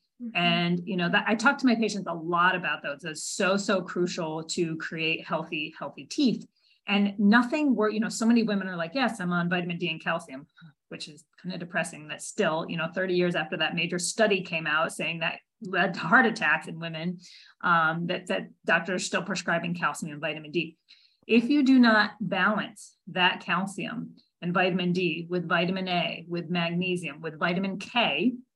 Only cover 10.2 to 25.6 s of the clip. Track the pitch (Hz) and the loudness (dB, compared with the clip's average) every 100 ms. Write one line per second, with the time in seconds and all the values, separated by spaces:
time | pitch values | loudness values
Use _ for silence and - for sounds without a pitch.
10.2 | - 135 - _ 165 _ _ 160 - 147 | -6 -14 -16 _ -20 _ _ -14 -14 -16
11.2 | _ _ 175 185 175 170 165 156 151 151 | _ _ -10 -8 -6 -4 -4 -8 -14 -12
12.2 | - - 175 160 - 165 165 190 185 180 | -8 0 0 0 -2 -4 -4 -2 0 2
13.2 | 175 170 156 165 156 175 175 175 - - | 2 0 -4 -2 -2 0 -2 -2 -2 2
14.2 | 214 190 180 165 156 156 165 - 156 165 | 4 4 0 -6 -2 0 0 -2 -6 -4
15.2 | 165 - _ _ 185 185 185 165 165 247 | -4 -6 _ _ -4 0 0 0 4 4
16.2 | 226 - 156 160 165 165 165 160 170 175 | 4 2 0 0 -2 -8 -8 -4 -6 -6
17.2 | - - - _ 180 170 160 170 170 175 | -12 -20 -20 _ 2 4 4 0 -2 -4
18.2 | - 190 - - - 220 175 185 - 190 | -2 -4 -4 -6 0 2 2 -4 -2 -4
19.2 | 175 175 - 170 175 175 151 - 165 147 | -4 -4 -2 -2 -2 -2 -4 -4 -8 -8
20.2 | 156 156 151 165 160 - _ _ _ _ | -8 -8 -4 -4 -4 -10 _ _ _ _
21.2 | - 233 240 294 262 262 233 214 208 - | 2 4 6 4 8 8 8 6 2 -2
22.2 | 175 190 196 202 147 - - _ - 180 | -4 0 2 0 -4 -12 -20 _ -8 2
23.2 | 180 - - 175 196 - - - 165 - | 2 2 -2 -2 -2 -6 -8 -8 -10 -14
24.2 | _ _ 175 180 185 180 180 180 180 160 | _ _ -2 2 2 2 2 2 0 -2
25.2 | 170 180 170 170 | -4 -4 0 0